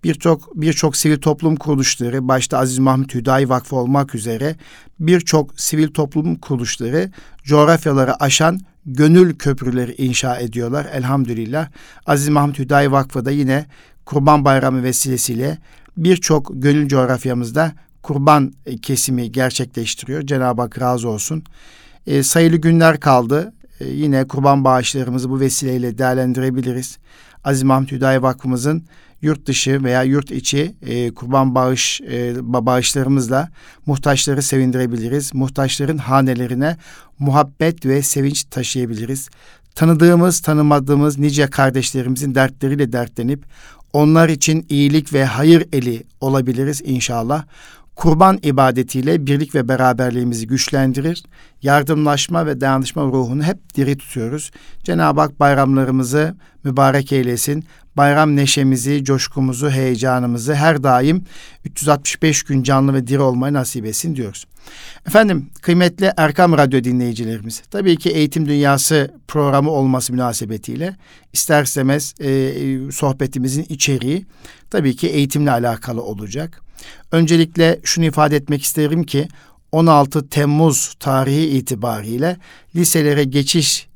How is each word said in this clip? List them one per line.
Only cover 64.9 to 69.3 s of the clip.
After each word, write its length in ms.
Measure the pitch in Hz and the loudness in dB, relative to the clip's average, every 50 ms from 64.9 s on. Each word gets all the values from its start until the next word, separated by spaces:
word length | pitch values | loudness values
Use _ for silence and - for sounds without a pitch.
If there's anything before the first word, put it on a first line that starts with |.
| - - - | -20 -16 -12
Efendim, 440 | 170 - 208 220 208 185 151 135 - - - | 2 4 4 4 4 0 -2 -4 -8 -18 -8
kıymetli 500 | - - 170 175 180 175 175 - 196 190 185 | -2 2 2 4 2 2 0 0 -2 0 2
Erkam 360 | - 160 151 143 - 180 175 | 2 0 0 2 2 4 4
Radyo 320 | 165 151 143 135 135 131 120 | 6 4 4 4 2 0 0
dinleyicilerimiz, 800 | 127 123 123 123 120 117 107 117 110 113 110 101 113 113 - - - | 0 -2 -2 -2 -4 -4 -6 -6 -8 -8 -8 -10 -12 -14 -14 -16 -10
tabii 260 | - 202 196 190 170 | -8 -2 0 2 0
ki 140 | 160 - 175 | 2 0 -2
Eğitim 380 | 170 160 151 147 - 170 160 143 | 0 0 0 0 0 -2 -2 0
Dünyası 640 | 147 143 143 143 139 135 - - 160 151 139 135 - - _ | 0 2 2 2 2 2 2 2 2 2 0 0 -6 -18 _
programı 420 | - | -6